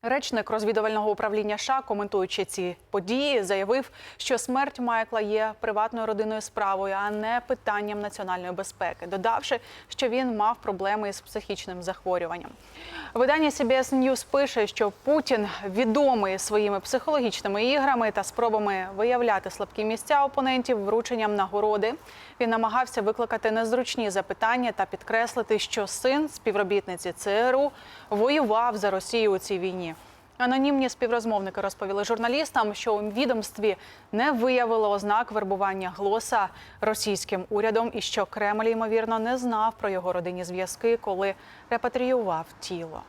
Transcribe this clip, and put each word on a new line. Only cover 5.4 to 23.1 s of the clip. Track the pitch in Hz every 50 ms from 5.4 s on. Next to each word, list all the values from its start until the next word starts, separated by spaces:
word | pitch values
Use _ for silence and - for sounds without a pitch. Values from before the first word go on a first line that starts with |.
| 214 220 214 -
приватною | - 226 214 208 214 226 233 233 226
родинною | 220 220 202 220 214 220 220
справою, | 214 - _ - 214 196 196 190 196 196 196 196
а | 202 208
не | 208 214 214 220 233 240 226 -
питанням | 254 - - - 208 208 208 208 208 208
національної | 208 208 196 - 202 185 180 180 180 180
безпеки, | 180 175 190 - - - 190 170 - - - 175
додавши, | 180 190 185 226 226 - - - 269 233 - - - - - -
що | - - 277 247
він | 220 254 262 254 233 208
мав | 208 220 233 -
проблеми | - - 196 180 190 196 202 214 214 202
із | 190 -
психічним | - - - 214 208 - 202 - - - 185 180 175
захворюванням. | 175 185 - - 185 180 180 175 165 170 175 - - - - - - - - - - - - - - -
Видання | 226 247 262 294 311 320 294
C | - - 285
B | 226
S | 262 262 254 - 269
News | 262 254 262 262 240 - -
пише, | - 277 285 262 - 240 208 202
що | - - 233 202
Путін | 196 - - - 294 311 277 - 269 220 208 196 175 - 202
відомий | 202 185 208 254 226 220 277 294 269 254 226 202 190 190 190
своїми | - - 208 214 214 202 202 196
психологічними | - - - 262 - - 302 294 247 220 190 - - 202 196 208 220
іграми | 247 277 294 269 285 269 240 226 214
та | 208 - 196
спробами | - - - 233 233 214 214 208 208 196 190 185 190 196
виявляти | 190 214 240 247 247 240 233 208 190 - 190
слабкі | - - 208 - - - 214
місця | 214 220 220 - - 302 285 277
опонентів | 277 277 - 269 262 262 254 247 - 254 214 196
врученням | 196 214 226 233 - 247 226 220 214 208
нагороди. | 202 196 185 185 208 208 214 214 208 196 220 262 320 - - - - - - - -
Він | 247 226
намагався | 226 226 226 220 214 247 254 247 - 254
викликати | 208 202